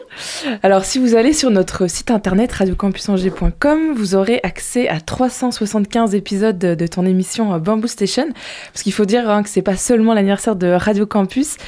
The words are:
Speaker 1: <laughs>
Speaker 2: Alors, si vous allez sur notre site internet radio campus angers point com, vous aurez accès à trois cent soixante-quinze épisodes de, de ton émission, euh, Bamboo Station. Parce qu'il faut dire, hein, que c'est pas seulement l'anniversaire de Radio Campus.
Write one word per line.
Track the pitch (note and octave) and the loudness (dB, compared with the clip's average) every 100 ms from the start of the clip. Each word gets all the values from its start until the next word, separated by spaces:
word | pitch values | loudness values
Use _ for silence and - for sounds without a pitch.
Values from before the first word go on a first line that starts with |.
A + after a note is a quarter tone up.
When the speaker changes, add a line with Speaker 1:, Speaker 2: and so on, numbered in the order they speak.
| - - - | -2 -14 -12
Speaker 1:
<laughs> | - D4 G#3+ | -8 -6 0
Speaker 2:
Alors, | F#3+ G3 F#3+ | 2 2 2
si | C4 | 0
vous | B3 A3+ | 4 4
allez | A#3+ | 4
sur | D4+ C4 | 2 2
notre | G3 F#3 - F#3 | 2 2 -2 -2
site | - - | -2 -2
internet | A3 G3 F#3 B3 | 0 2 0 0
radio | - F#3+ | 0 0
campus | F3 G3+ F#3 - | 0 -2 -2 -2
angers | F#3+ F#3 | 0 0
point | - F3 - | 0 -2 0
com, | C#4+ D#4 D#4+ | 2 2 0
vous | B3+ G3 F#3+ | 0 0 2
aurez | G3 A#3+ | 2 0
accès | F3+ - - B3 B3 | -2 -6 -4 -2 0
à | D#3+ | -2
trois | - - B3+ | -4 -2 -2
cent | - B3 | -2 -4
soixante-quinze | A#3 G#3 G#3+ G3+ A#3 A3+ G3+ | -2 -2 -2 0 0 2 0
épisodes | G3 G3 A3 F#3 | -2 0 0 0
de, | F3+ | 0
de | E3 E3+ | 0 -2
ton | - F#3 | 0 0
émission, | F#3 F#3 - G#3+ | 2 0 -2 -2
euh, | E3+ | -2
Bamboo | E3 A3 A#3 | 0 0 -2
Station. | - G3 - D4+ - - - - | -2 -2 -2 -4 -6 -14 -16 -16
Parce | - | -8
qu'il | G3+ | -4
faut | F#3+ G3 | 0 2
dire, | A#3+ A3+ | 2 2
hein, | G#3 | 0
que | G#3 | 0
c'est | F#3+ | -2
pas | F#3+ F#3+ | -2 0
seulement | - A#3 A3 | 2 4 4
l'anniversaire | A3 G3 G3 A#3 G3 | 4 2 0 0 0
de | F3 | 2
Radio | F3 F#3 G3+ G#3 | 2 2 0 0
Campus. | G#3 F#3+ B3+ D4 - | 0 0 0 -4 -6